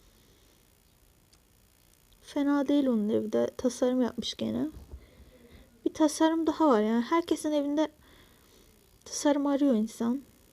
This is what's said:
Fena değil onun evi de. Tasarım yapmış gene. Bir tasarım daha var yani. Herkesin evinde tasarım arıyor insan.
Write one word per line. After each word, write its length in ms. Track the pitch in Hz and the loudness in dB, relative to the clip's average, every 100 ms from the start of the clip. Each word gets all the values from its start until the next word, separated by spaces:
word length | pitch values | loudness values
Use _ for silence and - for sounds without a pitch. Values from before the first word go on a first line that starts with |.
| _ _ _ _ _ _ _ _ _ _ _ _ _ _ _ _ _ _ _ _ _ _ | _ _ _ _ _ _ _ _ _ _ _ _ _ _ _ _ _ _ _ _ _ _
Fena 460 | - 294 285 285 277 | -8 -2 0 2 2
değil 200 | 285 269 | 2 2
onun 220 | 226 208 | 0 0
evi 240 | 220 214 | 0 0
de. 160 | 233 240 - | -2 -2 -2
Tasarım 440 | 254 247 254 254 | -4 -2 0 0
yapmış 320 | 240 - - | -2 -4 -10
gene. 360 | - 226 233 302 - - - - - - - - - - _ - | -6 -4 -4 -6 -8 -18 -20 -20 -20 -20 -20 -20 -20 -20 _ -6
Bir 80 | |
tasarım 540 | - 311 - 320 330 320 | 2 2 4 2 2 0
daha 200 | 302 311 | 2 4
var 140 | 220 | 4
yani. 200 | 214 233 | 2 0
Herkesin 500 | 233 339 330 311 302 | 0 0 0 -2 -2
evinde 360 | 302 285 294 302 - - - - - _ - - _ _ _ - | -2 0 0 -2 -6 -20 -20 -20 -20 _ -20 -20 _ _ _ -14
tasarım 420 | - 302 285 285 | -2 0 0 0
arıyor 280 | 277 285 220 | 2 2 2
insan. 460 | 220 - 233 269 - - _ | -2 -4 -4 -4 -8 -20 _